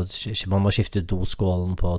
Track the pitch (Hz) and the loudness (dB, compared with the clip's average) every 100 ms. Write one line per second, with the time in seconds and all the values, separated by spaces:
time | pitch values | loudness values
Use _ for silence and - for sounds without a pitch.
0 | 90 - - 101 95 98 101 101 101 101 | -2 -6 -6 -6 0 2 4 2 0 -2
1 | 85 92 90 - 95 90 90 92 90 | -2 -2 -2 0 0 0 0 0 2